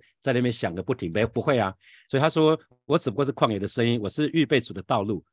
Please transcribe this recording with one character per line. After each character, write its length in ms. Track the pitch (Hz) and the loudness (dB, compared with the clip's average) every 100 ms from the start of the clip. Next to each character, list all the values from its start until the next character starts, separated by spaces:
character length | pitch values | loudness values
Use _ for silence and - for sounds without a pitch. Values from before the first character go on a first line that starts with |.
| - _ | -10 _
在 100 | 139 | -2
那 80 | 123 | 0
边 120 | 123 | 0
响 220 | 110 101 | 0 -4
个 100 | 87 | -4
不 100 | 87 | -6
停？ 180 | 127 87 | -4 -4
不， 160 | 92 113 | 0 0
不 140 | 120 | 0
会 160 | 131 127 | 0 0
啊。” 160 | 98 - _ - _ | 0 -4 _ -20 _
所 100 | 135 | 0
以 40 | |
他 80 | 156 | 0
说 280 | 156 156 156 - _ - | 2 2 2 -4 _ -2
：“我 100 | 151 | 0
只 140 | 135 | 0
不 60 | 101 | -2
过 100 | 139 | -2
是 80 | |
旷 180 | - 131 | 0 0
野 60 | 101 | 0
的 100 | 101 | -2
声 180 | - 117 | 0 2
音， 140 | 120 | 2
我 80 | 101 | -2
是 220 | - 151 | -2 0
预 160 | 160 139 | 0 2
备 160 | 139 | 2
主 100 | - | 0
的 100 | 95 | -8
道 180 | - 123 | -4 -2
路， 240 | 101 98 - | -2 -4 -8